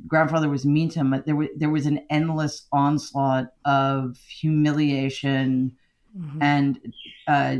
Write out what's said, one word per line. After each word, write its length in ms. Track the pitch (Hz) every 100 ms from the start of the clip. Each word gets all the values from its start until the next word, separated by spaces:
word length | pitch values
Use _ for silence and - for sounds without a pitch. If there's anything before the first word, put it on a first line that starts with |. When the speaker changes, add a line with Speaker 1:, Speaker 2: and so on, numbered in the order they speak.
| -
Speaker 1:
grandfather 420 | 156 156 160 151
was 160 | 139
mean 240 | 143 151 160
to 100 | 165
him, 100 | 135
but 160 | 135 151
there 80 |
wa-, 140 | 147 156 147
there 140 | 151
was 160 | 156 143
an 200 | 147 -
endless 600 | 151 165 156 151 - -
onslaught 760 | 143 143 151 - 139 135 131 127 _
of 520 | 143 139 135 135 131 120
humiliation 1500 | - - 156 151 151 147 147 139 135 135 139 135 131 131 131 - _ _ _ 208
Speaker 2:
Mm-hmm. 260 | 156 151
Speaker 1:
and, 500 | 143 143 139 131 - - - - -
uh, 280 | 143 135 131